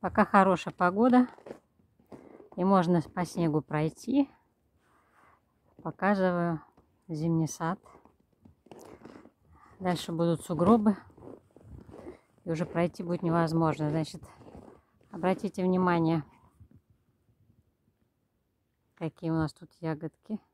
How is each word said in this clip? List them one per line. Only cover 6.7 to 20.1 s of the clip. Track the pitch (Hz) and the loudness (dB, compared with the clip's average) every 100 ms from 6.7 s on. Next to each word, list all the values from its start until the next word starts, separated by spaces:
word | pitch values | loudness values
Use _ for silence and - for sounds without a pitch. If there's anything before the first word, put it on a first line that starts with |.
| _ _ _ _ | _ _ _ _
зимний | 156 165 165 160 | -4 0 2 0
сад. | - 165 190 - - - _ _ _ - _ _ - - - - - - _ _ - - - | -2 -6 -6 -10 -20 -20 _ _ _ -20 _ _ -20 -20 -20 -20 -20 -20 _ _ -20 -20 -8
Дальше | 185 175 - | -4 -4 -4
будут | 165 170 165 | -2 0 0
сугробы, | - - 170 226 214 196 - - - - _ - - - - - - - _ _ | -2 0 4 4 4 0 -6 -20 -20 -20 _ -20 -20 -20 -20 -20 -20 -20 _ _
и | - | -8
уже | 160 165 | -6 -4
пройти | 170 170 - | -2 -2 -2
будет | 175 175 | -6 -4
невозможно. | 170 170 165 160 165 147 151 | 0 2 2 2 0 0 -2
Значит, | 156 156 170 - - - - - - _ _ _ | -2 -4 -10 -20 -20 -20 -20 -20 -20 _ _ _
обратите | - 175 190 190 - | -4 -2 0 -4 -2
внимание, | 185 185 180 170 165 165 - _ _ _ - - _ _ _ _ _ _ _ _ _ _ _ _ _ _ _ _ _ _ _ _ _ _ | 0 2 2 2 2 0 -2 _ _ _ -20 -20 _ _ _ _ _ _ _ _ _ _ _ _ _ _ _ _ _ _ _ _ _ _
какие | 165 - 170 | -10 -6 -2
у | 160 | 0
нас | 156 | -2
тут | - 165 _ | -4 -20 _
ягодки. | 165 156 160 | -8 -6 -8